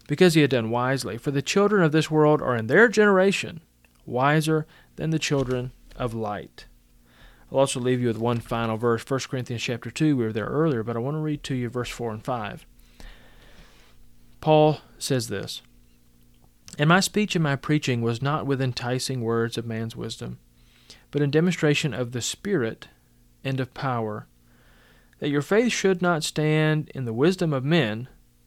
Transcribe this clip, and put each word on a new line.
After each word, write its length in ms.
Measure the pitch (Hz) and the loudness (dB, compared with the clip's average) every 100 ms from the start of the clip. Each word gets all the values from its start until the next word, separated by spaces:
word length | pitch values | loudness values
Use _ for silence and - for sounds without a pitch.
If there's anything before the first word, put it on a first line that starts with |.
| - | -8
because 260 | 143 180 | 4 6
he 60 | 160 | 6
had 100 | 143 | 4
done 200 | 127 113 | 2 0
wisely. 480 | 117 127 135 - 110 | 0 0 -2 -4 -6
For 140 | - | -4
the 100 | 139 | -4
children 400 | 135 202 202 208 | 0 2 4 4
of 80 | 165 | 4
this 180 | 156 151 | 4 2
world 320 | 156 151 151 | 4 4 4
are 140 | 123 | 2
in 140 | 120 110 | -2 2
their 180 | 151 233 | 6 6
generation 760 | 202 208 190 190 196 - 170 - _ _ _ | 6 4 6 4 2 -4 -12 -18 _ _ _
wiser 600 | - 120 139 156 151 156 151 - _ | -8 0 2 2 2 0 -2 -14 _
than 160 | - 156 | -8 -4
the 80 | 160 | -2
children 540 | - 143 127 127 127 - - - | 0 -2 0 -2 -4 -12 -20 -8
of 180 | 127 | -6
light." 520 | 113 110 101 67 - - _ _ _ _ _ - - - | -4 -6 -8 -10 -18 -20 _ _ _ _ _ -20 -20 -6
I'll 80 | 135 | 0
also 220 | 135 135 | 0 0
leave 200 | 123 127 | 0 0
you 60 | 123 | 0
with 100 | 110 | 0
one 200 | 117 120 | -2 -2
final 380 | - 120 117 110 | -4 -4 -2 0
verse, 260 | 120 113 | 0 0
First 260 | - 135 - | -2 -6 -4
Corinthians 340 | 131 123 117 | -8 -6 -6
chapter 280 | - 117 120 | -6 -6 -8
two. 260 | - 156 139 | -2 0 2
We 80 | |
were 80 | 110 | 0
there 140 | 110 104 | -2 -4
earlier, 380 | 135 165 120 | 0 0 0
but 100 | 110 | -4
I 60 | 117 | -4
want 160 | 127 156 | -4 -4
to 40 | |
read 220 | 156 147 | -4 -6
to 100 | - 131 | -6 -4
you 120 | 120 | -4
verse 220 | 123 117 | -4 -8
four 220 | - 120 | -6 -6
and 120 | 107 | -6
five. 400 | 107 123 104 117 - - - - - - - - - - - - - - - - - - | -6 -6 -6 -10 -18 -20 -20 -20 -20 -20 -20 -20 -20 -20 -20 -20 -20 -20 -20 -20 -20 -6
Paul 400 | - 156 151 151 - - | 2 6 6 2 -6 -12
says 280 | - 131 117 | -4 -2 -2
this, 360 | 101 107 - - _ _ _ _ _ _ _ _ _ - - | -8 -8 -12 -18 _ _ _ _ _ _ _ _ _ -20 -2
"And 100 | 147 | 2
my 120 | 180 | 4
speech 340 | 190 - 214 | 2 -2 -2
and 80 | 180 | 0
my 140 | 156 139 | 0 -2
preaching 460 | - 151 - 120 | 0 0 0 0
was 200 | 117 117 | 0 -2
not 240 | 135 147 127 | -2 -2 -2
with 160 | 139 | -2
enticing 580 | 131 120 123 127 - 131 | -2 -2 -4 -4 -4 -4
words 380 | 113 113 117 117 | -2 0 -2 -4
of 80 | 117 | -6
man's 300 | 113 113 117 | -6 -8 -8
wisdom, 420 | 117 113 120 123 _ _ _ _ _ - _ | -10 -10 -12 -12 _ _ _ _ _ -20 _
but 100 | 147 | -2
in 80 | 147 | 2
demonstration 640 | 147 180 165 151 143 156 | 2 2 2 2 2 0
of 160 | 110 120 | -4 -6
the 100 | 123 | -6
Spirit 680 | - - 202 185 113 - - _ _ _ _ _ | -6 -8 -2 -2 -2 -4 -16 _ _ _ _ _
and 160 | 131 135 | -8 -6
of 140 | 127 | -6
power, 520 | - 139 120 110 107 - _ _ _ _ _ _ _ _ _ | -6 -4 -2 -4 -6 -12 _ _ _ _ _ _ _ _ _
that 100 | 143 | -2
your 120 | 143 | -2
faith 300 | 139 202 240 | 2 2 2
should 300 | - 190 180 | 2 0 2
not 220 | 175 165 | 2 0
stand 680 | 156 - 151 156 156 156 - | -2 -2 2 2 2 0 -4
in 100 | - | -8
the 80 | 123 | -6
wisdom 400 | 113 151 185 170 | 2 2 2 0
of 120 | 139 | 0
men, 440 | 131 170 120 107 127 - _ _ | 2 2 2 -2 -10 -16 _ _